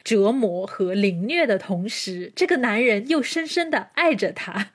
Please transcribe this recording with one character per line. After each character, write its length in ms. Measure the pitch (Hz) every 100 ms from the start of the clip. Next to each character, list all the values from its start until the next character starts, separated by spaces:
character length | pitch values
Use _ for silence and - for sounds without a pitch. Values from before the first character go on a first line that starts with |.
折 260 | - 220 202
磨 340 | 262 214 175
和 300 | 190 - 180
凌 320 | 196 202 170 208
虐 180 | 339
的 120 | 285 190
同 320 | - 180 196
时， 420 | - - 180 180 -
这 100 | 359
个 120 | 349
男 260 | 240 214
人 240 | 247 208 254
又 140 | 311
深 240 | 240 330 320
深 240 | 349 330
地 180 | 294 294
爱 200 | - 330
着 160 | 240 196
她。 420 | - - - 202